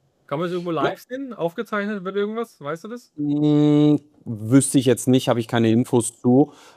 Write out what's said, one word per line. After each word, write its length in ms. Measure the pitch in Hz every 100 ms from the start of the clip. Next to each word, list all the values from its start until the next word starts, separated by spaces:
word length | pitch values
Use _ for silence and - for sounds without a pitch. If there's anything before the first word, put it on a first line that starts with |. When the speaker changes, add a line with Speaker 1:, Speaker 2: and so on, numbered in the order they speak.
| _ _ -
Speaker 1:
Kann 100 | 151
man 80 | 175
das 80 |
irgendwo 200 | 180 175
Speaker 2:
Ja. 100 | 156
Speaker 1:
live 200 | 165 190 -
sehen? 240 | 254 269
Aufgezeichnet 680 | 220 165 165 214 208 202 208
wird 120 | 180 202
irgendwas? 460 | 208 226 233 _
Weißt 220 | 143 165
du 40 | 214
das? 240 | 240 - -
Speaker 2:
Hm, 840 | 147 147 151 147 147 147 151 147 - _ -
wüsste 520 | 107 110 135 - 143
ich 80 | 131
jetzt 220 | 117 -
nicht, 200 | 127 127
habe 120 | 120
ich 80 | 113
keine 240 | 120 113
Infos 500 | 117 123 123 - -
zu. 320 | 123 127 151 - -